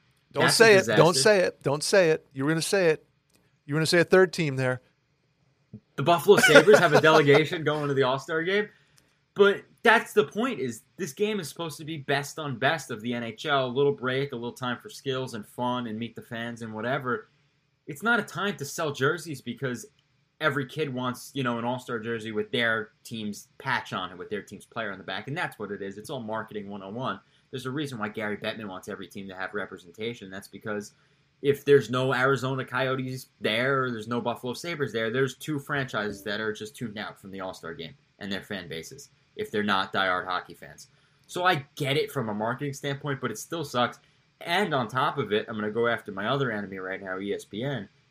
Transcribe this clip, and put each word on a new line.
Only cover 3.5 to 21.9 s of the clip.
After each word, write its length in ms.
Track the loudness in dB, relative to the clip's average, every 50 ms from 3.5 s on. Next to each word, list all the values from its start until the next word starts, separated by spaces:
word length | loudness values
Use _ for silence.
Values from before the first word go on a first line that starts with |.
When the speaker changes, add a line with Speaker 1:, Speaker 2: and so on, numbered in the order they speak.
| _ _ _
Speaker 1:
You 80 | -4 -2
were 60 | 0
gonna 60 | 2
say 140 | 4 4 4
a 60 | 4
third 260 | 6 6 6 6 6
team 240 | 4 0 -2 -2 0
there. 260 | 0 0 0 -2 -4 _ _ _ _ _ _ _ _ _ _ _ _ _ _ _ _ _ _ -20 -20 _ _ _ -2
Speaker 2:
The 60 | 2
Buffalo 340 | 4 4 6 8 8 8 10
Sabres 420 | 10 10 10 10 10 10 10 8
have 140 | 8 8 6
a 80 | 6
Speaker 1:
<laughs> 0 |
Speaker 2:
delegation 640 | 8 8 8 8 8 8 8 6 6 2 -2 -4 -2
going 260 | -2 -2 -2 -2 -2
to 40 | 0
the 100 | 2 2
All-Star 380 | 2 2 -2 -4 -4 -4 -4
game. 280 | -2 0 0 0 -2 -4 -8 _ _ _ _ _ _ _ _ _ _ _ 4
But 280 | 6 6 6 6 2 -4 _ _ _ 4
that's 300 | 6 6 6 4 2 2
the 100 | 2 2
point, 360 | 2 0 -4 -2 -2 -2 -4
is 220 | -6 -6 -6 -8 -14 _ _ -8
this 160 | -8 -6 -4
game 260 | -2 -2 -2 -2 -2
is 100 | -6 -8
supposed 280 | -8 -8 -8 -8 -10 -10
to 60 | -10
be 120 | -10 -10 -8
best 400 | -4 -2 -2 -2 -2 -6 -8 -8
on 200 | -8 -8 -4 -2
best 340 | 0 0 0 -2 -4 -8
of 100 | -10 -8
the 120 | -6 -6 -6
N 100 | -6 -6
H 220 | -8 -10 -8 -4
L, 200 | 0 0 0 0
a 20 | 0
little 240 | 0 0 2 2
break, 400 | 0 0 -2 -2 -2 -2 -2 -4
a 40 | -6
little 160 | -8 -8 -8
time 260 | -8 -6 -6 -6 -6 -6
for 120 | -10 -14
skills 440 | -16 -12 -8 -6 -4 -4 -6 -8 -8
and 120 | -10 -12
fun 420 | -12 -8 -4 -4 -2 -2 -4 -4 -6
and 100 | -6 -8
meet 180 | -8 -8 -10
the 60 | -12
fans 400 | -14 -12 -10 -8 -8 -8 -10 -10
and 120 | -12 -10 -8
whatever. 540 | -6 -4 -4 -4 -4 -2 -4 -4 -4 -6 _ _ _ _ _ _ _ _ _ _ _ _ -16
It's 160 | -12 -6 -2
not 160 | 0 0 0
a 40 | 0
time 340 | -4 -6 -4 -4 -4 -4 -4
to 80 | -8
sell 260 | -8 -6 -4 -4 -4
jerseys 500 | -2 0 0 0 0 -2 -6 -10 -12 -10
because 460 | -10 -10 -8 -6 -6 -6 -6 -6 -10 -14 _ _ _ _ _ _ _ _ _ -2
every 260 | -2 -2 0 -2 -4
kid 280 | -6 -6 -6 -6 -4 -4
wants, 380 | -4 -4 -4 -6 -6 -10 -10 -6
you 100 | -4 -2
know, 140 | -2 -2 -2
an 80 | -2
All-Star 340 | -4 -4 -4 -6 -6